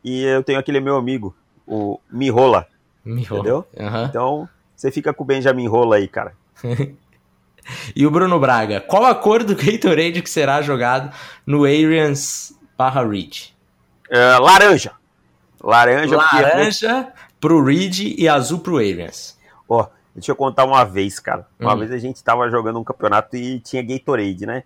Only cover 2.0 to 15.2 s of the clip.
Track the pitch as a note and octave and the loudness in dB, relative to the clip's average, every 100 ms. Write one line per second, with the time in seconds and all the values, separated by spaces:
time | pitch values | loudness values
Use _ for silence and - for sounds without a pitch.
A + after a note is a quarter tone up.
2 | _ A#2 C3+ A2+ C3 G2 E2+ _ _ _ | _ -4 0 4 4 4 0 _ _ _
3 | A2+ A#2+ A2 G2+ G#2 C#3 - - G#2 A2+ | -10 -10 -6 -6 -2 -4 -6 -12 -8 -6
4 | B2 A#2 B2+ D3+ F3 _ _ _ C3+ D3 | -6 -4 -4 -4 -10 _ _ _ -6 -4
5 | D3+ D3 C3+ C3+ C3 B2+ A#2+ A2+ A#2+ G#2 | -6 -6 -4 0 0 0 0 0 2 2
6 | G2 G#2 G#2+ _ _ _ A#2+ A#2+ C#3 - | 0 -8 -10 _ _ _ -8 -6 -6 -10
7 | _ _ _ _ _ _ - - - - | _ _ _ _ _ _ -18 -16 -12 0
8 | D3 D#3 F#3 E3+ C3+ A#2+ G#2+ G2+ - G3 | 2 4 2 2 2 2 0 -4 0 4
9 | B3+ A#3 G#3 A3 G#3+ G3 D3 A3 F#3+ D#3 | 4 2 2 2 0 0 0 0 0 2
10 | E3+ F3 E3+ E3+ C#3 C#3 D3 C3 A#2+ C3 | 0 -4 -6 -2 0 0 -2 -2 0 -2
11 | C#3 - - - - D3 C#3+ D3 D#3 D#3+ | -4 -14 -20 -16 -4 2 4 4 2 2
12 | D3+ C#3 - - - _ _ - C3 C3+ | 0 -2 -6 -12 -14 _ _ -4 -2 0
13 | A#2 G2+ D#2+ - - _ _ _ _ _ | -4 -6 -8 -16 -18 _ _ _ _ _
14 | _ B2 B2 B2+ C#3+ F#3+ G#3 D#3+ G#2+ - | _ 4 6 6 8 8 8 4 0 -16
15 | _ _ | _ _